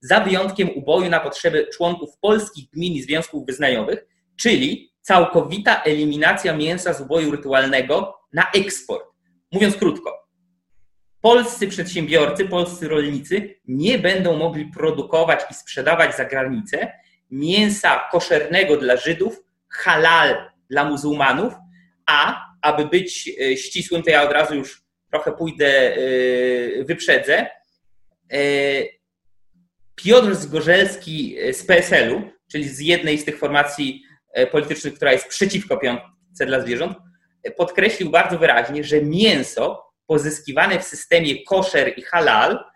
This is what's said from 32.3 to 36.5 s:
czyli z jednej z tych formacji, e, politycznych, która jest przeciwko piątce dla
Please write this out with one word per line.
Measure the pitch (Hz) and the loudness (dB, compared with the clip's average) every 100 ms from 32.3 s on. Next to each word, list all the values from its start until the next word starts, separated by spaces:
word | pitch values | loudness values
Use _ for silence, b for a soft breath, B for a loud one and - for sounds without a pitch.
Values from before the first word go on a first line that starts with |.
| - _ | -16 _
czyli | 151 139 | -8 -8
z | 131 | -4
jednej | 151 175 160 151 | 0 0 0 -2
z | 151 | -4
tych | 147 | -6
formacji, | 147 143 143 - 135 131 b b _ | 0 2 0 -2 -6 -8 b b _
e, | - 127 | 0 2
politycznych, | 151 147 151 143 | 2 -2 -4 -8
która | - 143 | -2 2
jest | 127 - | 2 0
przeciwko | - 196 190 - 127 | -2 -2 -2 -4 -2
piątce | 123 120 - _ _ - | -2 -4 -8 _ _ -8
dla | 131 | -2